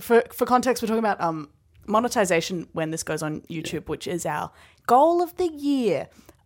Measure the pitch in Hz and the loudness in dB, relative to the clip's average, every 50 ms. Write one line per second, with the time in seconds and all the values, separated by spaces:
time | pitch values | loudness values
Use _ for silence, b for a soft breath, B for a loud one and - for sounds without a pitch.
0 | - - 240 233 - - - - 254 226 247 254 - 262 240 - - 202 220 226 | -2 4 4 4 4 2 -2 -4 0 2 2 2 2 2 -2 -2 -2 -2 -2 0
1 | 226 208 190 - - 165 160 156 151 - _ _ _ _ _ _ - - 202 214 | 0 0 -2 0 -2 -2 -2 -4 -8 -12 _ _ _ _ _ _ -10 -2 0 0
2 | 240 240 - 247 208 180 180 165 - - 190 170 - - _ 170 160 156 160 160 | 0 2 0 0 2 2 2 0 0 -2 -6 -8 -8 -8 _ -6 -4 -4 -4 -6
3 | - - 160 156 160 151 151 160 - _ 160 160 156 - - 151 147 - 156 147 | -6 -6 -6 -4 -4 -6 -6 -8 -10 _ -10 -10 -8 -8 -8 -8 -6 -8 -8 -8
4 | - - 180 170 - 170 147 151 175 175 b b b b b b b - 233 254 | -6 -6 -6 -6 -4 -4 -4 -4 -6 -8 b b b b b b b 4 6 6
5 | 285 330 349 349 359 330 - - 359 349 311 285 285 285 285 269 247 208 165 135 | 6 6 4 2 0 -2 -2 -4 -4 -4 -4 -4 -2 0 0 2 2 0 0 0
6 | - - b b b b b b b | -4 -8 b b b b b b b